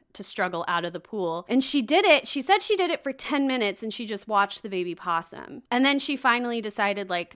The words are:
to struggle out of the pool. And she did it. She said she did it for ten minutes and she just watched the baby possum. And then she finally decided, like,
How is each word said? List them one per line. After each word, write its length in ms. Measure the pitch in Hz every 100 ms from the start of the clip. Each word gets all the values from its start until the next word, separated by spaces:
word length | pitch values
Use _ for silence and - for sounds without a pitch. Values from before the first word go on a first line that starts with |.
| _
to 100 | -
struggle 420 | 202 - 180 175 -
out 160 | 175
of 100 | 170
the 60 | 170
pool. 460 | - 214 175 165 -
And 160 | 247
she 200 | 262 285
did 220 | 220 330 403
it. 220 | 294 -
She 140 | 285
said 220 | 254 415
she 140 | - 403
did 120 | 359
it 140 | 320
for 100 | 277
ten 320 | 262 - 277 269
minutes 380 | 254 208 190
and 100 | 220
she 140 | - 220
just 200 | 202 -
watched 360 | 208 196 -
the 60 | 208
baby 260 | 190 175 165
possum. 640 | 185 165 - - - - -
And 160 | 247 269
then 140 | 277
she 160 | 285 269
finally 460 | 262 240 240 233
decided, 500 | 214 208 202 202 190
like, 240 | 175 170